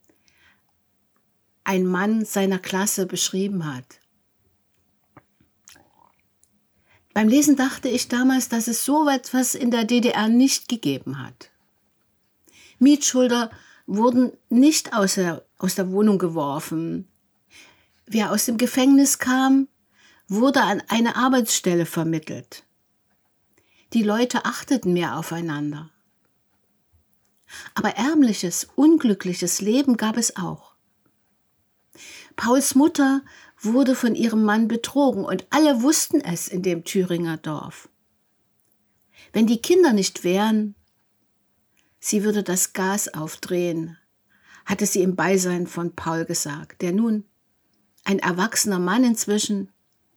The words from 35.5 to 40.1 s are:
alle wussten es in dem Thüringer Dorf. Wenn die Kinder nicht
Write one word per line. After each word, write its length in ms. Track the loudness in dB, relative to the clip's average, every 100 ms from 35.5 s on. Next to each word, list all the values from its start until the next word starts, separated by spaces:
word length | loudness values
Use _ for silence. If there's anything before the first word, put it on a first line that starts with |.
alle 320 | 2 4 4
wussten 380 | 2 0 0 -2
es 260 | -2 -6 -6
in 160 | -4
dem 220 | -2 -4 -2
Thüringer 520 | -2 0 -2 -4 -6
Dorf. 500 | -8 -10 -12 -18 -20 _ _ _ _ _ _ _ _ _ _ _ _ _ -6
Wenn 140 | 0 2
die 160 | 2
Kinder 320 | 2 4 6
nicht 300 | 4 0